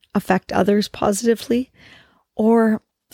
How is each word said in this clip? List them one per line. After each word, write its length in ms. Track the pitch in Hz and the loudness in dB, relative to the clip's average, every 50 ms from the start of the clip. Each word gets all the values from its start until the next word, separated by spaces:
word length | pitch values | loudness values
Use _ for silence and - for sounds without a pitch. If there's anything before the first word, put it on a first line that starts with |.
| _ _ - | _ _ -6
affect 380 | 202 - - 185 185 _ - | -6 -2 0 -2 -2 _ -4
others 360 | 190 185 190 202 202 208 208 - | -2 -2 0 2 2 0 -2 -4
positively, 840 | - - - 208 202 196 233 233 226 214 - - 233 240 262 - _ _ - - - - _ _ _ _ _ _ _ | -6 -4 -2 -2 -2 -2 0 -2 -2 -2 -2 -4 -4 -4 -4 -6 _ _ -20 -20 -20 -20 _ _ _ _ _ _ _
or 460 | - 214 220 226 233 226 220 220 214 _ _ _ _ _ _ | -2 0 2 2 4 2 2 0 -2 _ _ _ _ _ _